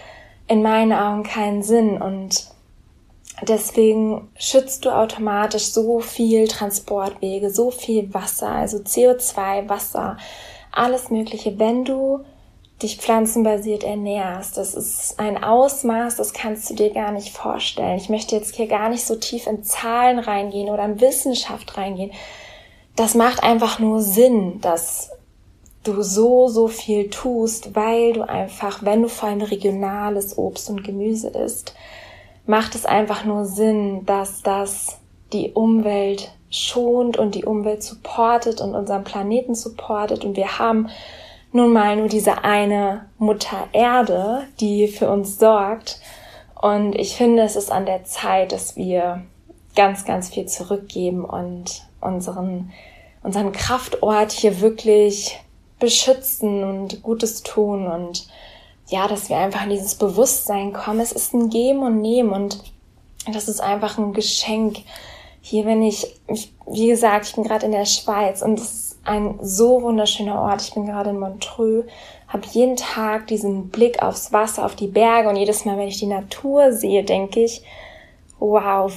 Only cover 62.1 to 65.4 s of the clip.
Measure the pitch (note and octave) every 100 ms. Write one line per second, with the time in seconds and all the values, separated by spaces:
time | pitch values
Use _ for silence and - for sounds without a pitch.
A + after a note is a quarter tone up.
62.1 | B3 A#3 G3 G3+ G3+ - - _ _ _
63.1 | - - G#3+ G#3 G#3+ G3 G3+ G#3 A3 G#3
64.1 | G3+ G#3+ - - A3 A3 G#3+ - - -
65.1 | - - -